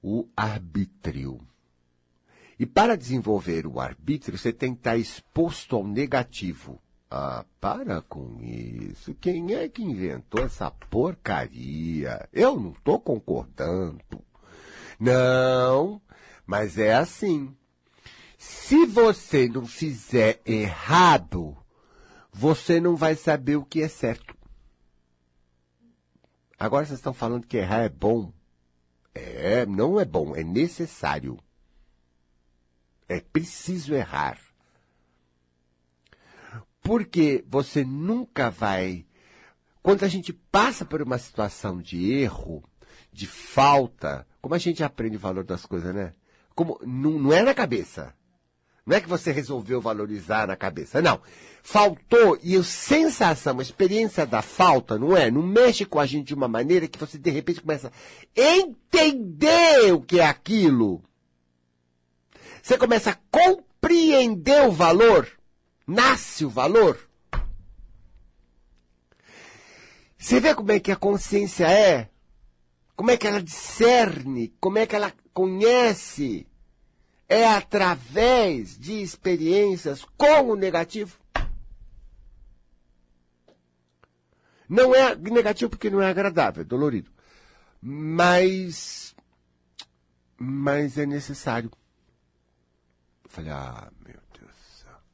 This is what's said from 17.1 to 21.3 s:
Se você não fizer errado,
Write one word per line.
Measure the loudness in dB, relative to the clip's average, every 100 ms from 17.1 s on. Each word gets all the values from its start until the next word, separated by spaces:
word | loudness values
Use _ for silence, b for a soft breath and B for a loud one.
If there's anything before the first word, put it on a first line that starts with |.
| -6 -4 -4 -6 -16 _ _ _ b b b b b
Se | -20 -18 2 4 4
você | 6 4 4 -2 0 0
não | -2 -10
fizer | -8 -8 -8 -2 2 2 0 -4
errado, | -4 -4 -8 0 4 6 4 0